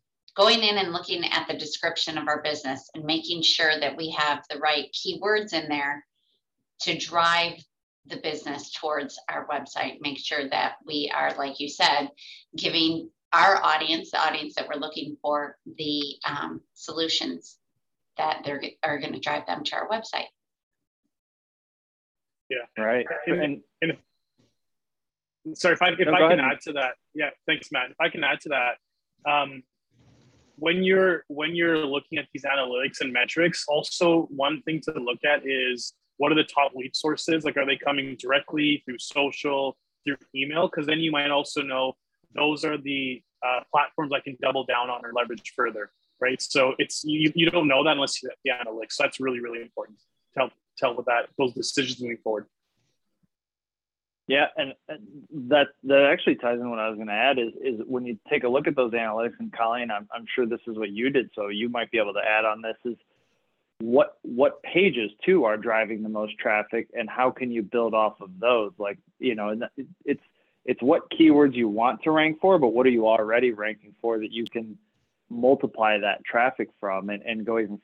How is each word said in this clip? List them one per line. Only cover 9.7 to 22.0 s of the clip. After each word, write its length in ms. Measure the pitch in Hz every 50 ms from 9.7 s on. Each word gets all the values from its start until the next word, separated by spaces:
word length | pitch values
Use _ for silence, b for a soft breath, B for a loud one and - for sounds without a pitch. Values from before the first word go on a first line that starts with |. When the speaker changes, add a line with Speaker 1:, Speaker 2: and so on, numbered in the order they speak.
| - 143 135 135 - -
Speaker 1:
Make 180 | 147 143 135 139
sure 300 | - - 160 147 139 135
that 280 | 139 139 - - - - -
we 240 | 156 151 147 143 - -
are, 220 | 147 143 143 151
like 240 | 143 139 139 135 -
you 100 | 147 143
said, 400 | - - 185 160 143 143 139 - - B B B B B B B -
giving 560 | 160 - 170 156 165 160 160 165 160 - - _ _ _ - -
our 280 | 165 170 196 190 - -
audience, 500 | 156 156 156 156 156 165 165 196 - -
the 80 | -
audience 340 | 156 156 156 151 151 151 -
that 140 | - 139 -
we're 120 | 151 143
looking 360 | 147 147 - 160 143 147 147 -
for, 380 | - 147 147 147 143 143 - _ - - -
the, 400 | - 156 147 147 147 143 143 139 - -
um, 380 | 160 151 143 156 151 - 160 - _ _
solutions 840 | - - - 156 160 165 160 - - 165 139 - - - - - _ _ _ _ _ _ _ _ _ _ _ _
that 260 | - 156 156 - - -
they're, 180 | 139 143 135 - - - _ -
are 160 | 156 147 139
gonna 180 | 143 147 - -
drive 260 | - 147 147 151 -
them 180 | - 175 - -
to 100 | - -
our 140 | - - -
website. 400 | 214 226 226 - - - - - _ _ _ _ _ _ _ _ _ _ _ _ _ _ _ _ _ _ _ _ _ _ _ _ _ _ _ _ _ _ _ _ _ _